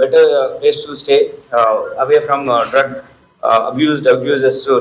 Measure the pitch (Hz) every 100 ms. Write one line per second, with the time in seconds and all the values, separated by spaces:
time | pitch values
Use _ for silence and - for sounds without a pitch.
0 | 131 160 156 143 131 120 143 - 147 139
1 | - 139 - - - 120 113 107 78 -
2 | 131 147 147 139 139 117 110 131 131 123
3 | - _ _ _ 117 113 - 127 151 147
4 | 127 123 127 139 131 135 135 127